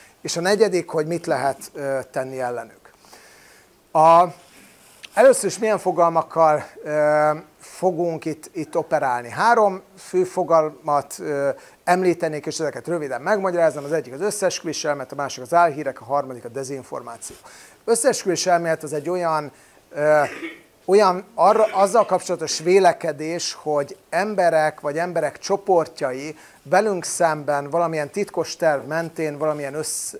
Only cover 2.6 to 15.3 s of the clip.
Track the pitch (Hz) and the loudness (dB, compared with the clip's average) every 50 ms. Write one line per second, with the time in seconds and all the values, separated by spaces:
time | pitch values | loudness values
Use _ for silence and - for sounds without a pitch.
2.6 | 113 113 - - _ - _ _ _ _ - - - - - - - - - _ | -10 -14 -18 -20 _ -20 _ _ _ _ -20 -20 -20 -20 -20 -20 -20 -20 -20 _
3.6 | _ _ _ _ _ _ _ 160 156 160 165 170 180 180 170 - - _ _ - | _ _ _ _ _ _ _ 4 6 8 8 8 6 4 0 -10 -20 _ _ -20
4.6 | - - _ _ _ _ _ _ - - _ 196 226 269 247 - - 196 - - | -20 -20 _ _ _ _ _ _ -20 -8 _ 6 8 8 8 6 2 -4 -4 -2
5.6 | 220 220 214 185 - 185 175 151 190 170 165 165 151 - - 170 165 156 151 151 | 0 0 0 0 0 -2 2 2 2 4 4 0 -2 -2 0 2 4 4 4 2
6.6 | - - - - - 156 151 151 151 151 151 151 151 151 151 156 - _ _ _ | -2 -8 -16 -16 -10 -6 -2 0 2 2 2 4 2 2 0 -2 -6 _ _ _
7.6 | - - - - - 185 180 156 175 170 165 151 - 165 151 - - - _ 185 | -20 -20 -12 -2 -2 -2 0 0 -2 -4 -4 -4 -6 -8 -8 -8 -12 -14 _ -10
8.6 | 151 - - 170 156 - 165 151 143 131 123 123 120 120 113 143 180 226 240 226 | -10 -4 -4 -4 -4 0 -2 0 0 0 -2 -2 -6 -8 -4 0 2 4 4 4
9.6 | 220 202 185 190 - _ _ - - - - 185 185 180 - 190 175 147 165 165 | 4 2 2 -2 -12 _ _ -20 -20 -4 0 0 0 0 -2 -4 -2 2 4 4
10.6 | 156 156 151 - - 156 147 143 135 - - - 185 156 147 143 139 139 131 - | 4 2 -4 -8 -4 -2 -2 -2 -2 -4 -12 -10 -8 -6 -4 -2 -2 -2 -4 -4
11.6 | - - - _ _ - 175 185 185 180 170 170 175 160 156 147 139 156 147 - | -10 -20 -20 _ _ 0 2 2 4 2 2 2 -2 -4 -4 -4 -8 -8 -6 -4
12.6 | 160 147 131 131 117 - 170 170 151 139 131 120 131 170 214 208 190 190 175 175 | -6 -6 -6 -8 -8 -6 -6 -6 -4 -6 -8 -6 -2 -2 -2 0 0 -2 0 2
13.6 | 170 160 135 147 139 143 156 160 147 - 123 139 180 208 202 - - 180 170 - | 2 2 2 0 -6 -4 -4 -4 -4 -4 -8 -6 -4 -4 -4 0 -2 -2 -2 -2
14.6 | - 170 151 - - 156 147 143 131 - - 139 143 131 | -6 -8 -8 -6 -4 -4 -4 -4 -6 -12 -8 -6 -6 -6